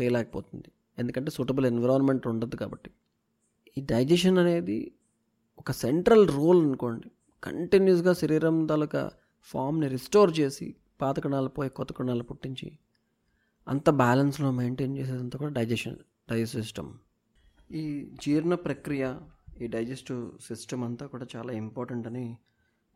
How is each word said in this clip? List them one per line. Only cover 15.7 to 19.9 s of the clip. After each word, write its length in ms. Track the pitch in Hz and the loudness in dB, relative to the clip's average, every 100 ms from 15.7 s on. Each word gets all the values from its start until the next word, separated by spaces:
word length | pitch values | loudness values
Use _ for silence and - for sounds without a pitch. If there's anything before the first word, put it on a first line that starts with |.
| 113 - - - _ - | -2 -4 -10 -16 _ -6
digestive 320 | 117 110 120 | -4 -2 -4
system. 300 | 107 - 69 - _ _ _ _ _ _ - | -8 -10 -12 -16 _ _ _ _ _ _ -12
ఈ 440 | 160 156 143 - 131 147 | -8 -6 -8 -10 -8 0
జీర్ణ 300 | 151 165 175 | 2 2 0
ప్రక్రియ, 640 | 175 139 - 139 131 139 - - - - | -2 -6 -4 -4 -4 -6 -14 -20 -20 -12
ఈ 60 | 117 | -6
digestive 720 | 113 117 | -4 -4